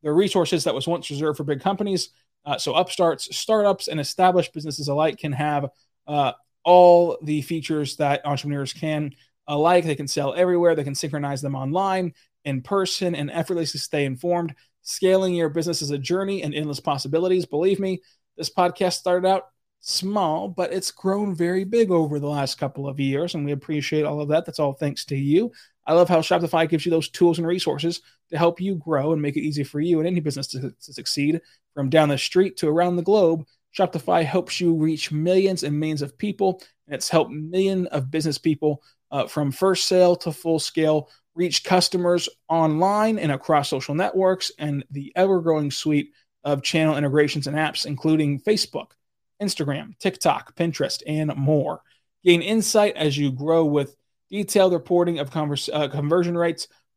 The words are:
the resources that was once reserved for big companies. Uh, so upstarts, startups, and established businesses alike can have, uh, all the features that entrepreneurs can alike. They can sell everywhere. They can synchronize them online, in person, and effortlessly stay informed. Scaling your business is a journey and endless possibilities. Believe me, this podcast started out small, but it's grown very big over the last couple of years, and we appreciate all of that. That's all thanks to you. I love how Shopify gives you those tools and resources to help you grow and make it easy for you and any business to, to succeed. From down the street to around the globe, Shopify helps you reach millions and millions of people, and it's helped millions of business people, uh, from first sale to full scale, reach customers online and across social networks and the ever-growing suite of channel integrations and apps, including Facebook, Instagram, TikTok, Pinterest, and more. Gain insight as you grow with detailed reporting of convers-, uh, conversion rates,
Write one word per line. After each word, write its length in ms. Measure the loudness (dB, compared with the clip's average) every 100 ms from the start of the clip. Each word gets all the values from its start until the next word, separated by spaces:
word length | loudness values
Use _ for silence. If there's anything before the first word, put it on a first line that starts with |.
the 80 | 0
resources 540 | 2 4 2 2 0 0
that 100 | -2
was 120 | -2
once 220 | -4 -4
reserved 280 | -4 -4 -2
for 80 | -4
big 160 | -2
companies. 480 | -2 -2 -2 -4 -4 _ _ _ -8
Uh, 120 | -6
so 160 | -2
upstarts, 600 | 0 0 2 0 0 -6 -8
startups, 520 | 0 2 2 0 -4
and 120 | -6
established 540 | -4 2 4 4 0
businesses 360 | -4 -10 -8 -4
alike 280 | 0 0 0
can 140 | -6
have, 380 | -4 -2 -2 -4 -10 _ _ -6
uh, 280 | -2 -2 -2 _ _ 6
all 520 | 8 10 8 6 0
the 180 | -4 -4
features 540 | -4 -6 -4 -4 -4 -2
that 300 | -2 0 -2
entrepreneurs 480 | -4 -4 -6 -6
can 400 | -6 -4 -4 -6 -10 _ _ -6
alike. 380 | 0 4 4 2
They 100 | -2
can 120 | -4
sell 260 | -4 -2
everywhere. 420 | 0 2 4 4 2
They 80 |
can 100 | -2
synchronize 480 | -4 -6 -4 -6 -4
them 140 | -6 -6
online, 580 | -2 0 0 0 -4 -8 _ _
in 180 | -6 -6
person, 540 | -2 -2 0 -2 -4 -2
and 160 | -4
effortlessly 480 | -4 -4 -2 -4 -6
stay 260 | -6 -2 -2
informed. 480 | -2 -2 -2 -2 -8 _ _
Scaling 520 | -12 -2 2 4 2
your 160 | 0 0
business 320 | -2 -2 -4
is 100 | -4
a 60 | -4
journey 460 | -2 -2 -2 -4
and 100 | -4
endless 260 | -4 -6 -6
possibilities. 640 | -4 -4 -2 0 2 0 0
Believe 340 | 0 0 0
me, 220 | -2 -6 _ _ _ -12
this 120 | -6
podcast 440 | 0 0 2 -2
started 340 | -2 0 0 2
out 200 | 0 -2 _ _ _
small, 680 | -8 -6 -2 0 0 -2 -4
but 240 | -4 -4
it's 200 | -4 -8
grown 440 | -6 -2 -2 -2 -2
very 280 | 0 -2 0
big 260 | 2 4
over 280 | 4 2 -2
the 80 | -4
last 280 | -2 -4 -4
couple 320 | -6 -6 -8
of 120 | -2
years, 360 | -2 0 -2 -4
and 100 | -4
we 60 |
appreciate 520 | -6 -4 -6 -2 -2
all 180 | 0 -2
of 80 | 0
that. 160 | 0 -2
That's 140 | -2
all 140 | -2
thanks 320 | -2 -4 -4 -6
to 100 | -4
you. 360 | 2 2 2 -4 -20 _ 0
I 80 |
love 160 | 4 4
how 100 | 4
Shopify 480 | 2 0 0 0 0
gives 180 | 0 0
you 40 |
those 200 | -2 -2
tools 280 | 2 2 2
and 100 | -2
resources 540 | -2 -2 -2 -4 -6 _ _ _
to 80 | 0
help 220 | 0 0
you 160 | -4 -6
grow 380 | -2 -2 0
and 80 | 0
make 160 | -2 -4
it 60 |
easy 200 | -4 -4
for 160 | -6 -4
you 200 | 0 0
and 80 | 0
any 120 | -2
business 280 | -4 -6 -8
to, 240 | -8 -10
to 220 | -12 -18
succeed. 480 | -14 -8 -2 0 -2 -4 _ _
From 160 | -6 0
down 200 | 4 4
the 80 | 2
street 400 | 0 2 0 0
to 100 | 0
around 280 | 2 2 0
the 80 |
globe, 420 | 2 4 4 2 -4 _ _ -2
Shopify 460 | -2 -2 0 0
helps 360 | 2 -2 -4 -2
you 140 | 0
reach 380 | 2 0 -2 -4
millions 520 | -4 0 2 2 0
and 160 | -2 -2
millions 220 | -2 -4
of 160 | -6 -6
people, 440 | -6 -2 0 -2 -8 _ -12
and 80 | -8
it's 140 | 0
helped 220 | 2 2
millions 560 | -4 -6 0 0 0 -2
of 220 | -4 -4
business 280 | -2 -2 -2
people, 460 | -2 0 0 -2 _ _ _
uh, 160 | -4 -4
from 240 | -2 -2
first 340 | 2 2 2 2
sale 300 | 4 6 4
to 140 | -2
full 280 | -6 -2 -2
scale, 500 | -2 0 2 2 -2 _ _ -4
reach 280 | -2 -2
customers 640 | 2 2 2 0 2 0 0 -10 -2
online 720 | 2 2 2 2 2 0 0
and 120 | 0
across 380 | -2 2 0 2
social 240 | -4 -4
networks 580 | -2 0 2 2 2 -4 -6
and 260 | -6 -4 -6
the 240 | -12 -6 0
ever-growing 540 | 2 2 2 0 0
suite 420 | -4 0 0 0 _ _ _
of 200 | -4 -2
channel 340 | 0 0 2 2
integrations 480 | 0 2 2 0 -4
and 100 | -2
apps, 300 | -2 -4 -6
including 560 | -2 2 2 2 0
Facebook, 520 | 0 0 -2 -8 -12 _ _ _ _ -8
Instagram, 580 | -6 -4 -4 -4 -8 -6
TikTok, 560 | -4 0 0 0 -4 -4
Pinterest, 480 | -2 -2 -4 -4 -6
and 280 | -4 -4 -2
more. 460 | 2 2 0 -6 _ _ _ _ 4
Gain 160 | 4
insight 540 | 4 0 2 4 4 2
as 200 | -2 0
you 160 | -2
grow 340 | -2 0 2 4
with 300 | 2 -2 -8 _ _ _
detailed 420 | -6 0 4 4
reporting 460 | 2 0 2 2 0
of 100 | -4
convers-, 400 | -4 -4 -4 -4
uh, 160 | -4 -2
conversion 460 | -2 0 2 2 0
rates, 320 | -2 -2 -10 _ _